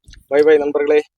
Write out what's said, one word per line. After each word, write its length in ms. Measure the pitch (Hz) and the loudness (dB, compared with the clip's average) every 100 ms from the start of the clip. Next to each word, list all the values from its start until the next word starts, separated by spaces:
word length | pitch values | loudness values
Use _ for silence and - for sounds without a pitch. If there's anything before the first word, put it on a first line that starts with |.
| _ - _ | _ -20 _
பை 120 | 139 151 | 0 2
பை 80 | 151 | 2
நண்பர்களே. 360 | 143 147 147 151 - | 0 -4 -2 -2 -4